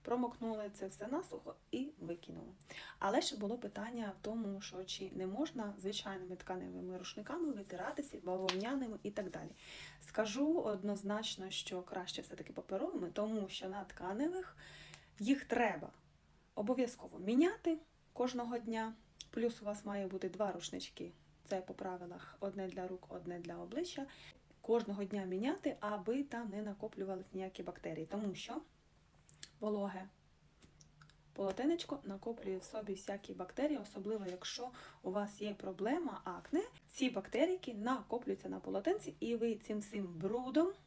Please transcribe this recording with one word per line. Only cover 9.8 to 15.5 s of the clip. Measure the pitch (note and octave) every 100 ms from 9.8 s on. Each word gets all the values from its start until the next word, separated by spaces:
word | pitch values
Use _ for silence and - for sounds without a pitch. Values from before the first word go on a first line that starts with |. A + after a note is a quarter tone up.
| - - -
Скажу | - A3 A3+ D4+ E4
однозначно, | A3+ G3+ G3+ G3 G3 G#3 A3+ - F#3+
що | - - F#3
краще | F3+ F3+ F3+ -
все-таки | F3 - -
паперовими, | - - F#3+ D#4+ F4 E3+
тому | - G#3+ A3 F#3+
що | - F#3+
на | G3
тканевих | G3 - F3+ G#3 D#4 F#4 F4+ - - - - - - -
їх | G#3 C#4
треба | -